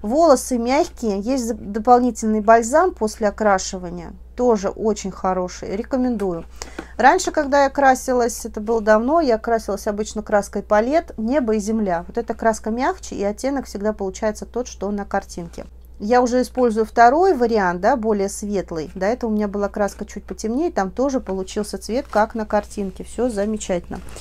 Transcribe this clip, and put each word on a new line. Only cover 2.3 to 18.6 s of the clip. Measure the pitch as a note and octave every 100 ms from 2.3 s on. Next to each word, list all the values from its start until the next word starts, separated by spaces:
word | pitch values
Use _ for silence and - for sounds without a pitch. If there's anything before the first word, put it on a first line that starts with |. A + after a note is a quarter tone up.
| G#3+
бальзам | G#3 A3+ A3+ D4+ F#4
после | - - - G#3
окрашивания. | G3+ G#3+ F#3+ - F#3+ F3+ F3 E3 F#3 - -
Тоже | B3 A3 F#3+
очень | - A3 G#3 F#3+
хороший. | - F#3+ F#3 F3+ - - G3
Рекомендую. | A#3 C4 B3+ A3+ G3 E3 - - - - - -
Раньше, | B3+ F4+ F4+
когда | D#4 C#4+ C#4+
я | C#4
красилась, | - C4+ C4 - B3 A#3+ - A3+
это | A3
было | G#3+ A3+
давно, | G#3+ G#3+ A#3+ E4
я | D4 A3
красилась | A#3 A3+ A3 G3+ -
обычно | G3+ G#3+ G#3+
краской | G#3 G#3 G3+ G#3+
палет, | - G#3 A#3 D#4 E4+ -
небо | A3 C#4+ A#3 A3
и |
земля. | G3 A3 G3+ E3+ F#3
Вот | -
эта | A#3
краска | A#3 A3+ G#3+ A3+
мягче, | A3+ C#4 F#4 - F#3
и |
оттенок | G3+ G#3 C4 C#4 B3
всегда | A#3+ G#3
получается | G#3+ F#3+ F#3 A3 G#3+ -
тот, | A#3 B3
что | - G3
на | G#3 G3+
картинке. | G3 - - E3+ - - - - -
Я | G#3 B3
уже | B3 B3+
использую | B3 - B3 G#3+ A3
второй | - A#3 C#4+ G4
вариант, | C#4+ A#3 A3+ F#3 F3
да, | G3+ C4+
более | A3 G#3 G3
светлый. | - G#3 G3+